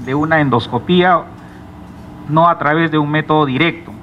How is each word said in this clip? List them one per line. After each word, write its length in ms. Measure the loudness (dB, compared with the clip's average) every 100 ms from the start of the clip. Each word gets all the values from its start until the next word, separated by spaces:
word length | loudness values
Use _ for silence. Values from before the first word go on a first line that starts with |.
| -4
de 80 |
una 260 | -2 2 2
endoscopía, 800 | 2 0 0 -4 0 2 4 2 -2 -18 -20 -20 -20 -20 -20 -20 -20 -16 -2
no 220 | 2 4
a 80 | 2
través 340 | 0 0 2
de 60 | 0
un 140 | 0
método 340 | -2 0 2
directo. 480 | 2 2 0 -2 -12 -18